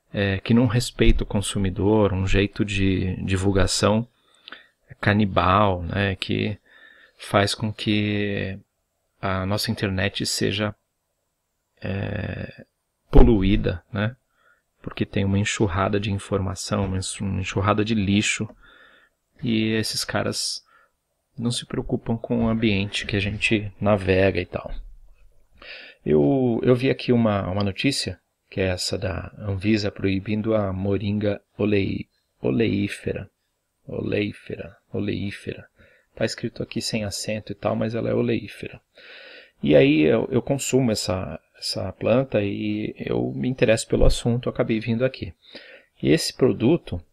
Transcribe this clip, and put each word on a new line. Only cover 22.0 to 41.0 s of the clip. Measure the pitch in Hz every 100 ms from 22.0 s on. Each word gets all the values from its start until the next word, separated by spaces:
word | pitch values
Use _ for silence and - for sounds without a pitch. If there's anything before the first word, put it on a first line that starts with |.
| - 117
com | - 120
o | 113
ambiente | 113 113 98 101 - -
que | 104
a |
gente | 101 107 - 110 104 -
navega | 101 104 95 92 95 90
e | 92
tal. | - - - - - - - - _ _ - - - - -
Eu, | - 76 143 135 127 113
eu | -
vi | 123 135
aqui | 131 -
uma, | 120 113 101 98
uma | 98
notícia, | 101 95 135 139 - 90 _ _ _
que | -
é | 95
essa | 90 - 98
da | 92 90 92 -
Anvisa | 104 95 104 110 101
proibindo | - 98 95 98 107 110
a | 110 101
moringa | 92 98 98 101 104 104 101 _ -
olei-, | 104 104 98 - - _ _ _
oleífera. | 120 127 110 101 101 - - 95 98 _ _ _ _ _ -
Oleífera, | - 104 104 104 - - - - - _
oleífera. | 110 101 98 98 - - - - _ _ _ _ -
Tá |
escrito | - - 117 -
aqui | 104 117
sem | - 113
acento | 104 - - 107 -
e |
tal, | 104 104 113
mas | 113
ela | 113 113
é |
oleífera. | 117 120 117 104 - - - _ _ - - - - - _
E | 143 147
aí | 139 156
eu, | 151 117 -
eu | 131
consumo | - 139 - 131 127
essa, | 104